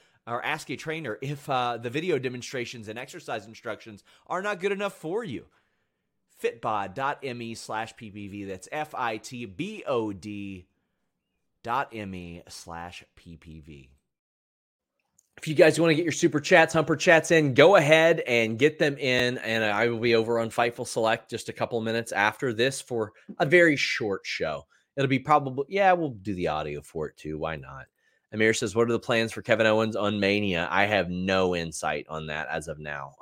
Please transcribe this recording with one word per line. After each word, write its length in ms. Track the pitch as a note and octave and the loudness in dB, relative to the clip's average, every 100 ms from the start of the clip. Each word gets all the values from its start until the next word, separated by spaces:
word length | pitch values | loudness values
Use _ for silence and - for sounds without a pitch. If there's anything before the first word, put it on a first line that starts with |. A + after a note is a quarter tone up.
| _ _ - | _ _ -8
or 180 | A#2+ A#2+ | -6 -4
ask 240 | D3 - | -4 -6
a 60 | B2+ | -10
trainer 420 | D#3+ D#3+ C#3 G#2+ | -8 -8 -8 -8
if, 280 | C3+ D3 - | -8 -10 -4
uh, 280 | B2+ B2 A#2 | -2 -2 -4
the 120 | A#2+ | -6
video 300 | C3+ F3+ C#3 | -4 -2 -2
demonstrations 720 | B2 B2 - C3 A#2 A#2+ G#2 | -2 -8 -8 -8 -8 -10 -12
and 100 | A2 | -12
exercise 480 | C3 F3 D3 A#2 G#2 | -14 -16 -10 -10 -10
instructions 560 | G#2+ A#2 G#2 A#2 G2+ _ _ - | -14 -10 -10 -12 -20 _ _ -8
are 160 | F3 | -6
not 160 | G3+ G3 | -4 -4
good 140 | G3 | -4
enough 200 | G3 G3+ | -2 -4
for 300 | - D#3 G#3 | -6 -6 -6
you. 220 | A3 F#2+ - _ _ _ _ _ _ _ _ _ | -6 -10 -12 _ _ _ _ _ _ _ _ _
fitbod 500 | A#3 - A#2 G#2+ G2 | -6 -4 -4 -2 -4
dot 240 | F#2 C3+ C#3 | -4 -4 -4
M 180 | C3+ A#2+ | -8 -8
E 140 | A2+ A2+ | -10 -12
slash 400 | - A2 A2+ - | -8 -8 -8 -12
P 160 | G#2+ | -18
P 160 | G#2 G2+ | -14 -12
V. 160 | G2+ | -12
That's 260 | G2 F#2+ - | -10 -12 -10
F 220 | D3+ D3+ | -10 -8
I 240 | A2+ A#2+ A2 | -6 -4 -6
T 280 | - B2 A#2 | -10 -12 -12
B 380 | F2 F#3+ G#3+ - | -8 -10 -8 -2
O 240 | B2 G#2+ | -2 -2
D 560 | F#2+ G#2+ G#2 G2 F#2 - _ _ _ _ _ _ _ _ _ | -6 -10 -12 -12 -14 -18 _ _ _ _ _ _ _ _ _
dot 260 | A#2 B2 - | -6 -4 -4
M 200 | A2+ G2+ | -8 -10
E 300 | F#2 F2 E2+ - | -10 -12 -16 -16
slash 560 | - - E2+ F2 - - _ | -18 -14 -12 -12 -16 -20 _
P 220 | F2+ D#2+ | -20 -20
P 240 | D#2+ D#2+ | -18 -20
V. 280 | D2+ C#2+ C2 C2 _ _ _ _ _ _ _ _ _ _ _ _ _ - | -18 -20 -20 _ _ _ _ _ _ _ _ _ _ _ _ _ _ -12
If 100 | D#3 | -4
you 80 | D3 | 6
guys 240 | D#3+ D#3 | 6 6
wanna 160 | E3 D#3 | 2 2
get 80 | |
your 80 | E3+ | 0
super 280 | - E3+ D3+ | 0 0 0
chats, 340 | - F3+ D#3+ | 4 6 6
Humper 220 | E3 D3+ D3 | 2 0 2
chats 360 | F3+ E3 D#3+ | 6 6 6
in, 220 | E3 D3 | 4 6
go 220 | B2 E3 G3 | 8 10 8
ahead 440 | D3 D#3+ E3 E3 B2+ | 8 6 8 4 2
and 320 | A#2+ A2+ A2+ | 2 2 4
get 200 | D3 D3 | 2 4
them 180 | D3+ C#3 | 0 0
in, 400 | C3+ B2+ B2 B2+ | 0 2 2 0
and 240 | A2 A2+ | -2 0
I 240 | G#2+ G#2 A#2+ | 2 2 2
will 120 | A#2 | 2
be 140 | A#2+ | 4
over 260 | A2+ A2+ A#2 | 4 4 0
on 100 | A2+ | 0
Fightful 360 | - A#2+ B2 A#2+ | 2 0 0 -6
Select 440 | B2 A2 A#2 - | 0 2 0 -2
just 180 | A2+ - | -10 -10
a 60 | |
couple 260 | - A2+ A#2 | -6 -4 -2
minutes 300 | A2+ A2+ A2 | -2 -2 -2
after 420 | G2 G#2 - C3+ | 0 0 0 -4
this 280 | G#2+ C#3 C3+ | 0 0 -2
for 320 | - A#2 G#2 - - - | -6 -6 -6 -8 -18 -4
a 60 | D#3 | 4
very 300 | F3 E3+ C#3 | 6 6 4
short 500 | - - A2 F#2+ - | -2 -2 -4 -4 -6
show. 420 | - D#2+ C#2+ - _ _ - | -6 -4 -6 -10 _ _ -2
It'll 120 | C3+ | 0
be 120 | C3+ | 0
probably, 460 | C3 D3+ C#3 B2+ C#3 | 4 2 2 -4 -4
yeah, 240 | G3 F#3+ | 2 4
we'll 160 | F3 D3+ | 4 0
do 260 | G#2+ G2 F#2 | -6 -8 -4
the 140 | E2 | -2
audio 320 | D2+ D2+ D2 | -2 -4 -8
for 260 | - E2 D2+ | -10 -8 -8
it 100 | - | -10
too. 200 | D2+ D#2 | -10 -6
Why 180 | D#2 D#2 | -6 -6
not? 300 | C2+ C2+ - _ _ _ _ | -12 -18 -20 _ _ _ _
Amir 220 | G#2+ A2 | 0 2
says, 220 | A2+ A2 G#2 | 2 0 0
"What 140 | A#2 | 2
are 40 | |
the 60 | A2+ | 0
plans 320 | - A2+ A2+ | 0 0 0
for 100 | A2 | -4
Kevin 240 | A2 A2 A2 | 0 2 4
Owens 300 | A2 A2 G#2+ | 4 2 0
on 240 | G#2 G#2 | -2 0
Mania?" 480 | G2 G#2 G#2 E2+ E2+ | 2 2 0 0 0
I 160 | F#2+ G#2 | 2 2
have 240 | G#2 F2+ | 2 0
no 460 | F2+ F#2+ F#2+ F#2 F2 | -2 0 2 2 0
insight 500 | E2 - D#2 D2+ - | -4 -6 -4 -4 -6
on 180 | D#2 D#2 | -10 -8
that 200 | D2+ C#2 | -8 -6
as 180 | E2 D#2 | -8 -8
of 100 | D2+ | -10
now, 380 | D2+ C#2+ C#2 - | -10 -10 -12 -12